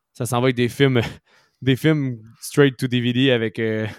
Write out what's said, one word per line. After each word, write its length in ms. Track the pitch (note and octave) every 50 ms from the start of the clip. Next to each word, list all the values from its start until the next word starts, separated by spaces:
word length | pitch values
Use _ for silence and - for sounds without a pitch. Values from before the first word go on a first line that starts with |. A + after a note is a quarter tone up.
| _ _ _
ça 120 | - B2+
s'en 140 | A2+ B2+ A#2+
va 40 | B2
avec 100 | C3+ B2+
des 120 | A#2+ B2 A#2
films, 320 | A#2 - C#3+ C#3 B2+ A#2+
<laughs> 220 | G#2+ - - - _ _ _ _ _ _ _ _
des 140 | - C3 C3 B2
films 400 | - D#3 D#3+ D3+ C#3 C3 B2 A2 A2 A2 A#2+ _
straight 340 | - - - D3 C#3+ C#3+ A#2+ -
to 100 | C3 C3
D 120 | A#2+ B2
V 120 | A#2 B2 A#2+
D 180 | A#2+ C3 C#3
avec, 260 | B2 A#2 A2+ A2 - -
euh, 300 | A2+ A2 A2 A2 A2 G#2 -